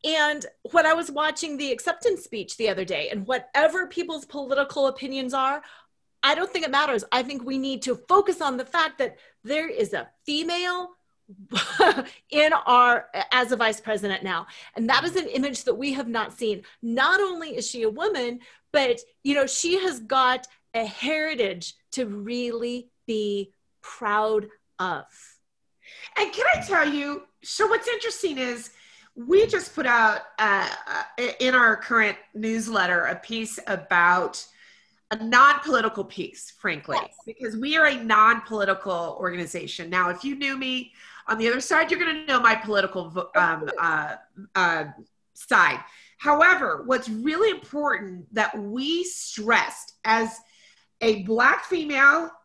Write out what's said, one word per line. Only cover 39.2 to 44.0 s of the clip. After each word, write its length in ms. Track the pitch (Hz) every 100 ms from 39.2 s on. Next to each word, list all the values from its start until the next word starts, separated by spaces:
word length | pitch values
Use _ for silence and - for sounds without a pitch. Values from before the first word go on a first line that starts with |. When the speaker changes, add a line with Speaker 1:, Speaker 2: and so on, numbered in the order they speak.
| 185 175 165 175 - - 165
Speaker 2:
Now, 200 | 180 180
if 140 | 180
you 120 | 269 277
knew 220 | 277 269
me 360 | 262 254 247 _ - - -
on 100 | 220
the 100 | 226
other 140 | 254
side, 280 | - 320 330
you're 100 | 349
gonna 260 | 339 311 311
know 140 | 254
my 160 | 233 220
political 540 | 214 208 190 185 165
vo-, 200 | 175 175 175
um, 340 | 175 160 156 -
uh, 360 | 165 156